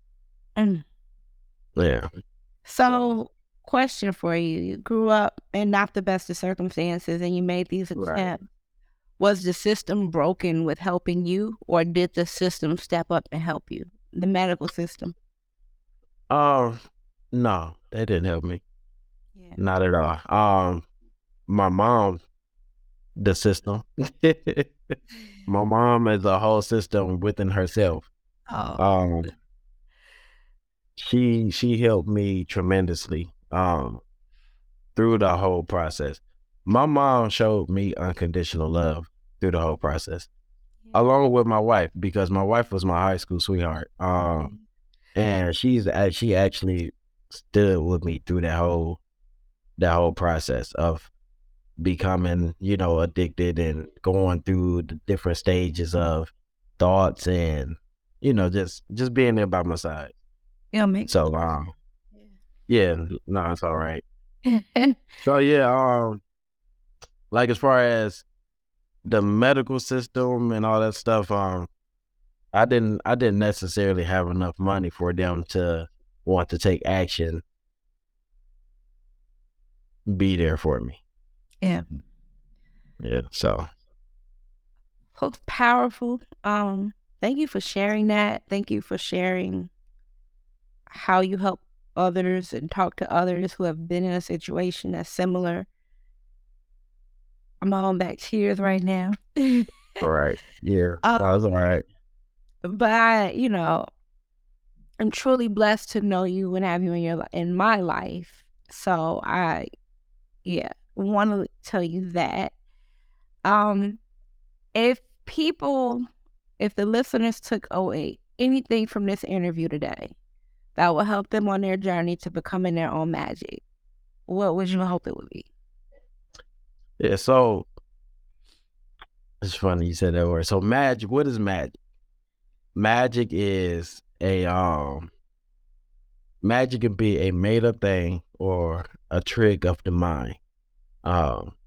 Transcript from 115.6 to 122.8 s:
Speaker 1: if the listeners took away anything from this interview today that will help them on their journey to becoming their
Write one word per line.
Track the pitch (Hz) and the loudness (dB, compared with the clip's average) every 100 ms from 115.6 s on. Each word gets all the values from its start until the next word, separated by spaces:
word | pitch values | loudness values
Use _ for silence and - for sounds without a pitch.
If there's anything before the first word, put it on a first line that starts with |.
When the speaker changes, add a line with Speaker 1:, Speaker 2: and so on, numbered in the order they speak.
| 285 269 247 240 247 _ _ _ _ - | -2 0 0 -2 -8 _ _ _ _ -4
Speaker 1:
if | 208 | -4
the | - 202 | -2 -2
listeners | 226 262 247 226 220 | 0 0 0 0 -2
took | - 247 - | -4 -6 -4
away | 180 190 151 151 - _ - | -4 -4 -4 -6 -10 _ -2
anything | 254 262 254 226 220 | 2 2 0 -2 -2
from | 214 196 | -2 -2
this | 202 | -4
interview | - 190 175 165 165 | -4 -2 -2 -2 -4
today | 151 151 - - - _ _ _ _ _ | -4 -6 -8 -12 -18 _ _ _ _ _
that | - 175 | 0 2
will | 156 | 4
help | 208 202 196 | 2 0 -2
them | 220 208 | -2 0
on | 196 | 0
their | 196 190 | -2 -2
journey | 196 175 170 175 | -2 -2 -2 -4
to | 180 | -6
becoming | 165 - 185 185 | -8 -6 -2 0
their | 170 | 0